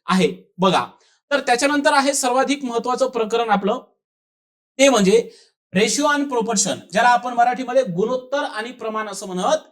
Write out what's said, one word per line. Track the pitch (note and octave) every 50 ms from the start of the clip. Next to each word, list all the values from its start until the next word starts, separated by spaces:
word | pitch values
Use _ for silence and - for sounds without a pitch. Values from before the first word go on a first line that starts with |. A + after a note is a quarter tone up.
| _
आहे. | - F3 F#3+ F3 C#3+ - - - _ _ -
बघा, | F3+ F#3 E3 C#3+ B2+ - - _ _ _ _ _ _ _
तर | C#4+ C4+
त्याच्यानंतर | C4+ - B3 A#3 C#4 C#4 D4 C#4+ C#4 D4+
आहे | D4 C#4 C4 C#4 C4+
सर्वाधिक | C4+ C4 B3 B3 C4 C4+ C4 C#4 C#4+ C#4+
महत्त्वाचं | A#3+ A#3 A#3 A#3 B3 B3+ - C4 B3+
प्रकरण | - A#3 A3 G3+ A3 A#3 A#3 A3+
आपलं, | G3+ G3 G3 G3 A#3 C4 - _ _ _ _ _ _ _ _ _ _ _ _ _ _ _ _ _ _ -
ते | C4+ C#4
म्हणजे | B3+ G#3+ G3 F3+ G#3 A#3 A3+ - - - _ _ _ _ _ _ -
रेशिओ | F#3 G#3+ A#3 - - C#4+
and | D4 D4 C#4+ C#4+
proportion, | C#4+ B3+ A#3+ G#3+ A3 A#3 F#3+ - G3 C3+ - - -
ज्याला | - G#3 A#3 B3
आपण | B3 A#3+ - C4
मराठीमध्ये | A#3+ A#3+ A#3+ B3 B3 - B3+ A#3+ B3 C4+
गुणोत्तर | B3+ G3 E3 F3 G#3+ A#3 B3+ B3+ B3+ - C#4 C#4+
आणि | C#4 - - G#3+ A3 A#3+
प्रमाण | B3+ - A#3 A3 G#3+ A3 A3 G#3
असं | G3 - G#3+
म्हणत | G3 F3+ F3+ F#3+ B3 D#4 D#4 - -